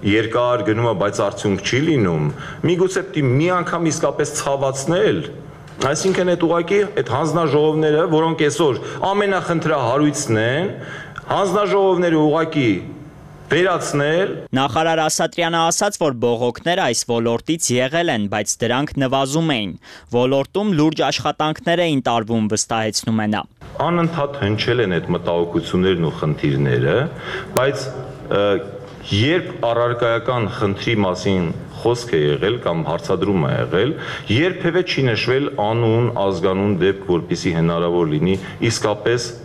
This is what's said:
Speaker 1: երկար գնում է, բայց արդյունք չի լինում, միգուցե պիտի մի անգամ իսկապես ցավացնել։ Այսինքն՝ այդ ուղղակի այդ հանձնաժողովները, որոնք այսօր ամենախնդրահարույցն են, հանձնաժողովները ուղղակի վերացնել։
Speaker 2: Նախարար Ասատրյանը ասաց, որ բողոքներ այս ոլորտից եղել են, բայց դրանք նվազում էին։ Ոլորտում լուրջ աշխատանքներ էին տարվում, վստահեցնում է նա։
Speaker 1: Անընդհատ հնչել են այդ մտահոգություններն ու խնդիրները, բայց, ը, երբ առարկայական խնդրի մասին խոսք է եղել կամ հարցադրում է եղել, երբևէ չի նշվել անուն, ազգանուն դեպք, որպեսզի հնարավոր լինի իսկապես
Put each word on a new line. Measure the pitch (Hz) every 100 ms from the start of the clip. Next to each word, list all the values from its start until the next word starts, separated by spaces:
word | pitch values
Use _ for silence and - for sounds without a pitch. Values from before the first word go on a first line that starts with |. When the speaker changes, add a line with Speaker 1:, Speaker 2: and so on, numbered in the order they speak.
| 107
Speaker 1:
երկար | 104 110 120 123 123 101
գնում | 110 120
է, | 101
բայց | 101 101 101
արդյունք | - 107 95
չի | - 120 156
լինում, | 147 101 82 76 - - - 170
միգուցե | 175 185 190 -
պիտի | 160
մի | 139 127 165 180
անգամ | 165 175 165
իսկապես | 143 147 139 147 -
ցավացնել։ | - 139 135 135 - 175 208 101 71 - - - - - 131
Այսինքն՝ | 147 190 190 180
այդ | 175 170
ուղղակի | 170 170 202 202
այդ | 175 131 127
հանձնաժողովները, | 156 151 165 143 156 156 156 151 180
որոնք | 156 165 160 151
այսօր | 143 160 110 - - 170
ամենախնդրահարույցն | 196 208 190 170 170 156 156 117 135 151 143 - 110
են, | 113 139 190 226 - - - - -
հանձնաժողովները | 139 196 185 202 196 196 180 180 160 151
ուղղակի | 151 165 151 123 90 - - - - - - -
վերացնել։ | 147 185 170 - 147 143 165 196 156 -
Speaker 2:
Նախարար | 127 135 120 165 160
Ասատրյանը | 156 - 165 - 165 170
ասաց, | 165 170 208 202
որ | 160 123
բողոքներ | 120 117 123 117 165 180
այս | 160 117 -
ոլորտից | 117 117 117 - 165 -
եղել | 123 127 160 175
են, | 120 101
բայց | 107 107 -
դրանք | 113 123 147 -
նվազում | 135 135 135 147 165
էին։ | 131 101 - - - -
Ոլորտում | 120 127 139 135 185 214 170
լուրջ | 151 160 143
աշխատանքներ | 147 151 147 151 156 - 170 170
էին | 143
տարվում, | 123 117 107 113 107
վստահեցնում | 107 - 113 110 104 - 110
է | 107
նա։ | 104 - _ - - 151
Speaker 1:
Անընդհատ | 170 165 165 139 -
հնչել | 101 110 - 123
են | 107 85
այդ | 78 87
մտահոգություններն | 87 85 85 85 - 92 92 90
ու | 80 69
խնդիրները, | 78 73 76 69 69 62 65 101 156 - - - - -
բայց, | 139 139 - - - - -
ը, | 98 101 95 - - - - -
երբ | 101 127 175 165 -
առարկայական | 117 117 120 120 120 117 - 123 101
խնդրի | - 104 98 - 110
մասին | 98 90 101 95 85 - - -
խոսք | 113 120 -
է | 82
եղել | 73 71 92 120
կամ | 95 85
հարցադրում | 78 82 - 95 95 95 71
է |
եղել, | - 60 82 120 160 - - -
երբևէ | 107 175 175 170 165
չի | 175 - 131
նշվել | 107 120 131 143 131
անուն, | 104 113 117 113 120 -
ազգանուն | 98 92 92 95 101 95
դեպք, | 92 95 -
որպեսզի | 87 87 85 98
հնարավոր | 82 82 85 87 87 80
լինի | 76 85 95 - - 117
իսկապես | 107 110 104 - 120 - -